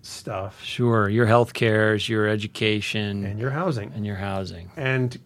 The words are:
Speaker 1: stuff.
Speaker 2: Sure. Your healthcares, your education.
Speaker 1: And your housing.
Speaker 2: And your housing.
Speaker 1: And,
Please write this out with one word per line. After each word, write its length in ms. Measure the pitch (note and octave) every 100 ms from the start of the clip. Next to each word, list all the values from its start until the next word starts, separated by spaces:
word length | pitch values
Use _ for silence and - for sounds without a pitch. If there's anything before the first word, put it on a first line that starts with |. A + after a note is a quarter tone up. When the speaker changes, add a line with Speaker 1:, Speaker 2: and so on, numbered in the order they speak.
| -
Speaker 1:
stuff. 560 | - - G2+ F#2+ -
Speaker 2:
Sure. 440 | - - A#2+ A2+ G2+
Your 180 | A2 A2+
healthcares, 840 | A#2 A#2+ - A#2 G#2+ G#2+ G#2+ F#2+
your 180 | A2 G#2+
education. 960 | G#2+ G#2+ - A2 G#2+ - A2 G#2 G2+ G2+
Speaker 1:
And 140 | G#2
your 120 | B2+
housing. 400 | C#3 F#3 B2 G#2 -
Speaker 2:
And 100 | G#2
your 120 | G2
housing. 520 | G2 G2 F#2 F2 F2+ -
Speaker 1:
And, 420 | C3 C3 B2+ -